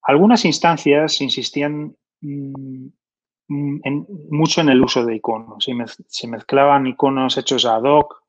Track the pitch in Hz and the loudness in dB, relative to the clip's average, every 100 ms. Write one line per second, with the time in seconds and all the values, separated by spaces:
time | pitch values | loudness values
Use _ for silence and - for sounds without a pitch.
0 | - 143 196 233 180 147 170 165 - 143 | 2 4 6 4 2 0 0 0 2 2
1 | 156 - 139 - 123 - 147 151 151 - | 2 -2 -4 -6 -6 -4 -4 -4 -10 -14
2 | _ _ 147 143 139 135 135 131 131 _ | _ _ -12 -10 -10 -12 -14 -14 -18 _
3 | _ _ _ _ _ 143 143 147 139 143 | _ _ _ _ _ -6 -4 -4 -4 -6
4 | 160 196 147 151 160 - 156 127 127 - | -8 -16 -6 0 0 2 4 4 4 0
5 | 117 110 - 113 113 107 - 123 113 - | -2 -2 -4 -6 -8 -10 -6 -6 -8 -12
6 | - - 120 117 - 135 143 143 131 127 | -16 -12 -10 -12 -2 2 4 4 0 0
7 | 139 135 131 127 127 131 123 113 123 147 | 0 0 -2 -4 -2 -2 0 0 2 2
8 | 147 - | 2 -4